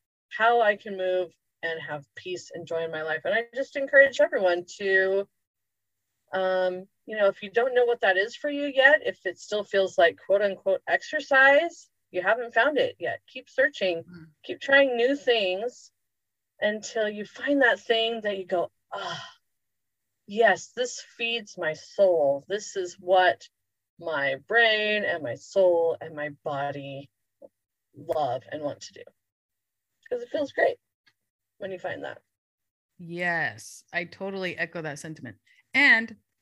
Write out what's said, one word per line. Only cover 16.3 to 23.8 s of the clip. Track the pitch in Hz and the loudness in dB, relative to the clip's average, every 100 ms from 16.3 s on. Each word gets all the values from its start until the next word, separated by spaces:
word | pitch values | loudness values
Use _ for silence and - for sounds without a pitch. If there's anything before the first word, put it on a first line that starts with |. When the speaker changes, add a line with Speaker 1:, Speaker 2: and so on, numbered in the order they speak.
| _ _ _ | _ _ _
Speaker 1:
until | 208 214 208 226 208 | -4 -4 -6 -4 -4
you | 208 202 | -4 -12
find | - 254 285 | -10 -2 2
that | 240 202 | 4 2
thing | - 226 226 233 | 0 0 0 -4
that | 208 196 | -6 -6
you | 175 | -4
go, | 180 165 - _ | -4 -4 -8 _
"Ah, | 196 185 170 - - _ _ _ _ _ _ _ _ - | -12 -10 -10 -14 -20 _ _ _ _ _ _ _ _ -12
yes, | 202 226 180 - | 2 2 2 -2
this | - 247 - - - | -8 -8 -8 -18 -10
feeds | 233 233 208 - | -6 -6 -10 -8
my | 160 | -6
soul. | 156 - - 190 170 143 139 - | -6 -10 2 4 4 2 0 -4
This | 202 - 196 | -8 -6 -8
is | 180 - | -10 -10
what | 180 185 180 - - _ _ _ | 2 4 4 2 -8 _ _ _